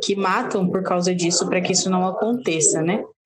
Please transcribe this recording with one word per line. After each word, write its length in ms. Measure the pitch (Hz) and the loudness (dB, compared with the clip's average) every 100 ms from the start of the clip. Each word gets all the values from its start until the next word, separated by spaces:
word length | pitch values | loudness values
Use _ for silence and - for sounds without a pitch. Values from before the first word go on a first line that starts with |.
que 120 | - 196 | -2 0
matam 520 | 190 208 247 208 185 | 0 0 0 0 0
por 140 | 185 | 0
causa 300 | 185 180 180 | 0 0 0
disso 340 | 180 170 - 185 | 0 0 0 0
pra 140 | 185 | 0
que 100 | 180 | 0
isso 180 | 185 190 | 0 0
não 160 | 185 185 | 0 0
aconteça, 720 | 180 214 240 175 160 139 143 | 0 0 0 -2 0 2 2
né? 220 | 165 214 - - | 0 -2 -4 -16